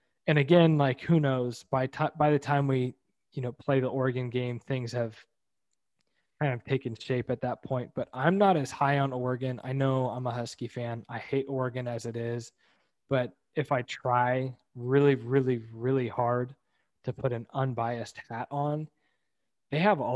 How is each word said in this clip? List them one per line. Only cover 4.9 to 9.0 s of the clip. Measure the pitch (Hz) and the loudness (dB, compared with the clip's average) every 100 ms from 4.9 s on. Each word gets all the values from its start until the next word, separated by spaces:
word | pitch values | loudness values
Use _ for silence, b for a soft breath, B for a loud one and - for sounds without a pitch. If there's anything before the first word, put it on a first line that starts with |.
have | 120 117 110 - _ _ _ _ _ _ _ _ _ _ - | -4 -6 -8 -20 _ _ _ _ _ _ _ _ _ _ -4
kind | 147 | -2
of | 120 | -2
taken | - 135 123 | -2 -4 -4
shape | 113 - 127 120 | -8 -4 -4 -2
at | 123 | -4
that | 123 117 | -4 -6
point. | - 127 120 - | -6 -6 -6 -8
But | - | -8
I'm | 123 147 196 | -2 2 4
not | 196 165 | 4 4
as | 131 | 0
high | - 139 | 0 2
on | 143 | 2